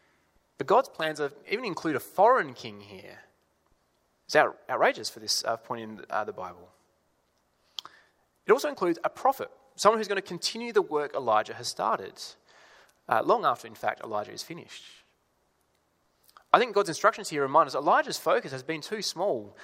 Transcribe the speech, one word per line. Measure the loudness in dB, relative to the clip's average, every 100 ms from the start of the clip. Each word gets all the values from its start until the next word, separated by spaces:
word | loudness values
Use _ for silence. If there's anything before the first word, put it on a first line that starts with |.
| _ _ _ _ _ -6
but | 2
God's | 4 2
plans | -2 -4 -2
are, | -6 -6 -8
even | -6
include | -6 -6 -4 -4
a |
foreign | -2 4 6 4 0
king | -8 -14 -16
here. | -18 -18 -18 -20 -20 _ _ _ _ _ _ _ _ _ 0
It's | 2
out-, | 4 0 -4
outrageous | 0 0 0 -8
for | -8
this, | -4 -2 -2
uh, | -4
point | -6 -10
in, | -10 -14 -6
uh, | -4 -4
the |
Bible. | -8 -12 -14 -20 _ _ _ _ _ _ _ _ _ _ -18 -18 _ _ _ _ _ 2
It |
also | 2 2
includes | -2 -2 0
a | -4
prophet, | 0 0 0 -4 -14 _ 2
someone | 4 4
who's | 0
gonna | -4
continue | -4 -6 -6 -6 -2
the | 0
work | 2 0 -2
Elijah | -2 2 2 2
has | -6 -8
started, | -2 -2 -2 -4 -14 -16 -18 _ _ -20 -20 _ _ -2
uh, | 0
long | 2 2
after, | 2 -2 -6
in | -6
fact, | -4 -4
Elijah | -6 -6 -6
is | -10
finished. | -12 -14 -16 -20 -20 -20 _ _ _ _ _ _ _ _ _ _ _ _ _ _ _
I | 4
think | 6
God's | 2 0
instructions | 2 2 2 -2
here | -2
remind | 4 4 4
us | 2
Elijah's | 2 2 2 -2
focus | 0 0 0
has | -8
been | -6 -8
too | -6 -6
small, | -6 -2 -2 -2 -6 -16